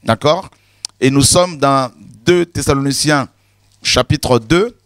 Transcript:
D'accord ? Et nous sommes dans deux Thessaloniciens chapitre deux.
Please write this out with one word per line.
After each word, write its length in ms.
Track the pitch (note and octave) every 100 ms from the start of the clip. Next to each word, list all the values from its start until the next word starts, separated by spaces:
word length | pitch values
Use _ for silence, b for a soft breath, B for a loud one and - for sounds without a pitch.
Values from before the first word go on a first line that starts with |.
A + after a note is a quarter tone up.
D'accord ? 460 | - A2+ C#3+ E3+ - B B B B _
Et 80 | C3
nous 120 | C#3
sommes 340 | C3+ F3+ F3+ D#3
dans 340 | C#3 C3+ B2+ _ G2+ G#2+ D#3+
deux 200 | F3 E3+
Thessaloniciens 800 | - C#3 C#3 C#3 C3+ D3 D3 B2+ _ _ _ _ _
chapitre 560 | - - - - - B2
deux. 380 | A2 E3 A3+ -